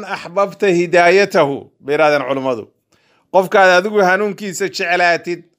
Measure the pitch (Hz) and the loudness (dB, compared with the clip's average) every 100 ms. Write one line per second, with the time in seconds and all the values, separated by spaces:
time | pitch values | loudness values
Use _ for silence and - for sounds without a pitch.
0 | 196 196 165 180 202 165 208 175 175 175 | -8 -12 -8 -4 -4 -2 -2 0 2 2
1 | 175 190 196 196 143 131 - _ 131 147 | 4 4 2 2 0 -2 -12 _ -6 0
2 | 156 147 127 135 131 120 98 _ _ _ | 2 2 -2 -4 -4 -6 -8 _ _ _
3 | _ _ _ 185 185 208 185 180 202 208 | _ _ _ 0 2 4 4 4 2 0
4 | 185 190 208 185 202 170 190 - 180 175 | 2 0 -2 -6 -10 -8 -8 -6 -4 0
5 | 175 170 175 170 - | 0 0 -4 -12 -12